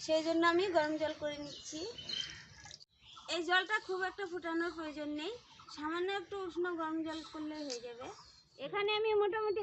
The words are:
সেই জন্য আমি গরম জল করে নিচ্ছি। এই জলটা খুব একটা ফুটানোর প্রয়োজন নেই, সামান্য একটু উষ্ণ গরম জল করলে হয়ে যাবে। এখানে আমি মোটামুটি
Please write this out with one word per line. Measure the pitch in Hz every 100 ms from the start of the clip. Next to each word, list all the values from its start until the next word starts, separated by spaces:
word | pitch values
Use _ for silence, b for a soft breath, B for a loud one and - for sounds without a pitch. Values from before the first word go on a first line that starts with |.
সেই | - 320 320
জন্য | 330 339
আমি | 339 403 330
গরম | 302 311
জল | 302 311
করে | 294 294
নিচ্ছি। | 285 - - 311 381 480 - - - - - - 807 - - _ - - -
এই | 320 320
জলটা | 370 370 427 427
খুব | 370 370
একটা | - 381
ফুটানোর | 349 330 330 339 330
প্রয়োজন | 311 294 294 294
নেই, | 330 480 - - - -
সামান্য | 302 349 359 403
একটু | 349 403 370
উষ্ণ | 320 359 339
গরম | 320 320 320
জল | 320 311
করলে | 311 302 302
হয়ে | 294 240 240
যাবে। | 233 370 415 - - _ -
এখানে | 277 392 403 427
আমি | 440 415
মোটামুটি | 415 427 427 415